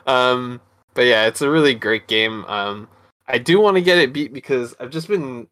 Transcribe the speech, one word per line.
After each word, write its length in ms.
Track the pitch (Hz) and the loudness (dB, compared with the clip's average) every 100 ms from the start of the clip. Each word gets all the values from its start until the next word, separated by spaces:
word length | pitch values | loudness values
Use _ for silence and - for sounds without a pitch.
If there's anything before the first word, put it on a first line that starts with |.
| - | -2
Um, 540 | 127 127 127 123 123 _ _ _ | 2 2 0 -4 -12 _ _ _
but 120 | - 123 | 0 4
yeah, 200 | 113 110 | 4 2
it's 160 | - | 0
a 80 | 143 | -2
really 240 | 156 147 | 2 2
great 320 | 117 107 110 - | 0 -2 -2 -2
game. 380 | 110 110 110 - | -2 0 -4 -8
Um, 420 | 104 101 104 107 _ _ _ - | -6 -6 -8 -14 _ _ _ -6
I 100 | 127 | -6
do 220 | 123 185 | 2 2
wanna 200 | 214 190 | 4 2
get 160 | 180 175 | 4 4
it 140 | 135 | 2
beat 200 | 143 151 | -2 -10
because 420 | 131 - 135 120 - | -10 -4 -4 -4 -12
I've 100 | 123 | -12
just 180 | 160 160 | -10 -4
been 380 | 202 139 123 113 | -4 -4 -12 -16